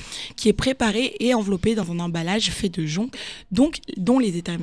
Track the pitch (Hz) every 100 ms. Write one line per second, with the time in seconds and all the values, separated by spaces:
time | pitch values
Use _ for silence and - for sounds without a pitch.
0 | - - - - 214 208 262 262 233 208
1 | 254 - 233 247 202 190 214 220 175 170
2 | 170 165 165 208 220 - 202 170 156 160
3 | 247 - - - - 196 294 302 - -
4 | 185 262 233 170 170 170